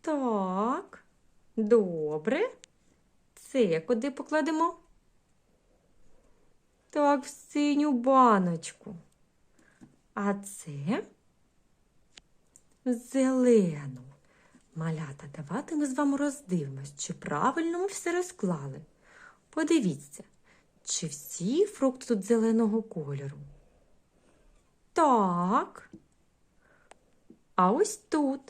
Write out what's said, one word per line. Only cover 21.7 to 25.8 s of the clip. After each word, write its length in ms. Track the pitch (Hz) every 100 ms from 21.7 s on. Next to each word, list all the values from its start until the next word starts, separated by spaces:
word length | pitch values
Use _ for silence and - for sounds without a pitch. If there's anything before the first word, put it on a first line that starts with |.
| - 269 254 -
тут 180 | 220
зеленого 580 | 190 233 226 226 226 220
кольору? 560 | 220 170 143 139 139 143 - - _ _ _ _ _ _ _ _ _ _ _ _ _
Так. 1000 | - 311 240 190 175 180 240 349 -